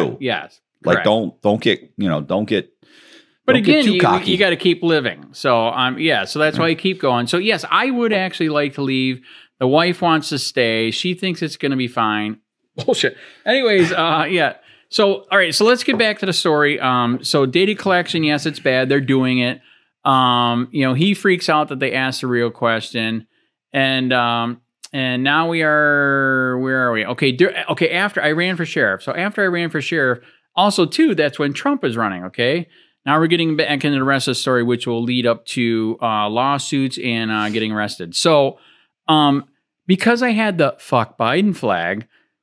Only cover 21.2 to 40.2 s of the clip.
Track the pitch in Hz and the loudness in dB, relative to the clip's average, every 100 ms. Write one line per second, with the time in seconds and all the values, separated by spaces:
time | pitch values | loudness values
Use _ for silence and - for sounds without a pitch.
21.2 | 196 180 - 151 147 135 135 131 131 - | 0 0 0 0 -2 -4 -4 -2 -4 -4
22.2 | 131 120 117 - 117 113 - 120 113 110 | -2 0 0 0 0 0 -4 -6 -4 -6
23.2 | - _ _ _ _ 135 135 131 127 127 | -10 _ _ _ _ -2 0 0 0 0
24.2 | 120 117 117 120 _ _ - 139 127 127 | 0 0 -2 -8 _ _ -10 -6 -4 -2
25.2 | 135 156 170 165 156 151 147 143 139 139 | 0 0 0 0 0 2 2 2 2 0
26.2 | 135 131 127 127 131 131 123 110 101 120 | 0 0 0 -2 -2 0 0 0 -2 0
27.2 | 139 123 185 - - 143 - 175 202 - | 0 2 0 0 -4 -2 0 0 -2 -2
28.2 | 151 156 180 175 160 160 107 95 - 165 | 0 0 -2 -2 -4 0 0 0 -4 -4
29.2 | 202 214 190 170 165 156 - 165 131 123 | -4 -2 -2 -2 -2 -4 -4 0 0 -2
30.2 | - _ _ 180 208 196 160 - 320 156 | -6 _ _ 0 2 2 0 2 2 2
31.2 | 147 - 143 143 285 285 139 113 104 90 | 0 0 -4 -2 -2 -2 -2 -2 -4 -4
32.2 | 92 - 123 170 165 _ _ _ 139 156 | -8 -2 0 -2 -6 _ _ _ 0 2
33.2 | 165 170 165 156 156 143 147 139 135 135 | 2 2 0 0 -2 -2 0 0 0 0
34.2 | 135 120 135 123 120 120 123 117 120 123 | -2 -4 0 0 0 -2 -2 -4 -2 0
35.2 | 120 113 - 127 117 113 110 113 117 107 | 0 0 -4 -2 0 0 -2 -2 -2 -2
36.2 | 104 117 135 139 - 139 135 - 127 113 | -2 0 0 -2 -2 -2 -2 -4 -4 -4
37.2 | 110 107 107 110 110 107 104 - 85 - | -2 -2 -2 -2 -2 -4 -4 -8 -10 -2
38.2 | 165 151 135 - _ _ _ _ - 156 | 2 4 2 -2 _ _ _ _ 0 4
39.2 | 147 139 - _ _ _ - 185 226 240 | 4 2 -2 _ _ _ -2 2 2 2